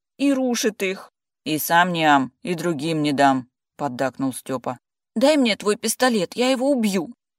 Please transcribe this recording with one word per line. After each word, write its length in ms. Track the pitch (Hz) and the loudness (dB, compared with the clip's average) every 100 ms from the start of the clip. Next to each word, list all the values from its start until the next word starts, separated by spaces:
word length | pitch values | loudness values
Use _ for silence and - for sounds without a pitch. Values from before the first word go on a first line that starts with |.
| _ - | _ -2
и 140 | 277 | 0
рушит 480 | 269 254 233 226 196 | 2 0 0 -2 -2
их». 300 | 190 190 - _ _ _ | -6 -6 -12 _ _ _
«И 160 | - 156 | -6 -4
сам 340 | - 170 180 | 2 2 2
не 100 | 170 156 | 2 4
ам, 260 | 139 131 _ | 4 2 _
и 140 | - 170 | -6 -4
другим 480 | 170 151 156 156 | -4 -4 -2 -2
не 100 | 147 | 0
дам», 340 | 135 139 131 120 _ _ - | 4 4 2 -2 _ _ -8
поддакнул 560 | 143 123 135 - 135 | -8 -4 -6 -4 -6
Степа. 460 | - - 127 131 123 _ _ _ 220 | -6 -8 -8 -8 -10 _ _ _ 0
«Дай 220 | 269 311 | 2 4
мне 180 | 240 190 | 2 0
твой 200 | 196 208 | -2 -2
пистолет, 600 | 220 - 254 226 170 - | -2 0 0 0 -2 -2
я 140 | 254 | 0
его 220 | 262 269 | 0 0
убью». 420 | 269 214 190 160 - _ | 0 0 -2 -4 -12 _